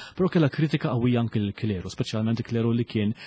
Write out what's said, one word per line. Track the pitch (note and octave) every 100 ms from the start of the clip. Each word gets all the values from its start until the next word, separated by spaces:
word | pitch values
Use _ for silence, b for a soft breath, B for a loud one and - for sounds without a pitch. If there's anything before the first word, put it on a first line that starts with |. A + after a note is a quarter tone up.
| B
però | - F#3
kellha | F3+ D3
kritika | - D3+ D3 D#3+
qawwija | A#2 B2 A#2+
anke | A2+ A2+
l-kleru, | G2+ - A2 F#2+ F#2
speċjalment | - B2 A2 A2 A2+
il-kleru | A#2 A#2 A2+ A#2
li |
kien | A#2 A2+ G#2 A2+